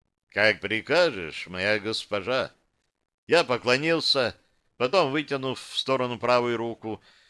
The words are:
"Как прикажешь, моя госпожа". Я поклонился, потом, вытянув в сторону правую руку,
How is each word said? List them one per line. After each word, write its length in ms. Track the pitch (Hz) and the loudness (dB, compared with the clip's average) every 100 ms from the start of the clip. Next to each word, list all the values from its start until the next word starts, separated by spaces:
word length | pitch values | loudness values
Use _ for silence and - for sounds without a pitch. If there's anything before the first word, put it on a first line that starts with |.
| _ _ _ | _ _ _
"Как 300 | 101 107 98 | 0 2 2
прикажешь, 840 | 98 110 - 156 175 104 80 - - | -2 -4 0 2 2 0 -8 -10 -10
моя 320 | 90 98 107 | -2 0 0
госпожа". 720 | 101 110 - 104 92 127 87 _ _ _ _ _ _ _ - | -2 -6 -6 -6 -2 -2 -4 _ _ _ _ _ _ _ 2
Я 160 | 160 | 2
поклонился, 920 | 131 120 117 127 160 165 - 139 117 - _ _ _ - | 4 0 2 2 2 0 2 0 0 -4 _ _ _ -4
потом, 360 | 127 190 143 | 0 2 2
вытянув 480 | 147 143 139 131 117 | 0 -2 -4 -4 -6
в 180 | - - | -8 -6
сторону 400 | - 131 123 120 | 0 0 0 -2
правую 380 | 120 123 120 117 | 2 2 2 -2
руку, 440 | 117 110 110 104 _ _ _ | -4 -6 -8 -10 _ _ _